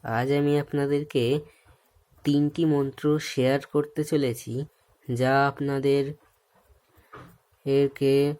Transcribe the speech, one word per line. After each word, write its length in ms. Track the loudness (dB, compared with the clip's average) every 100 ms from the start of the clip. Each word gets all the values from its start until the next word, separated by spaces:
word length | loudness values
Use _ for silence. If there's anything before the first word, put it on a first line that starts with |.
| -4 -2
আজ 100 | 0 0
আমি 140 | 2 0
আপনাদেরকে 600 | 0 -2 0 -2 -2 -2 0 -2 -4 _ _ _ _ _ _ _ 0
তিনটি 380 | 2 2 0 2
মন্ত্র 320 | 2 0 -2 0 0 -2
শেয়ার 280 | -2 0 0 -2
করতে 280 | -2 -2 -4 -2
চলেছি, 420 | 0 -2 -4 -8 -8 -10 _ _ _ -8 -2
যা 140 | 2 4 2
আপনাদের 520 | 0 -4 -2 2 0 0 -8 _ _ _ _ _ _ _ _ _ -20 -20 -20 _ _ 0
এরকে 480 | 2 2 0 2 2 2 -2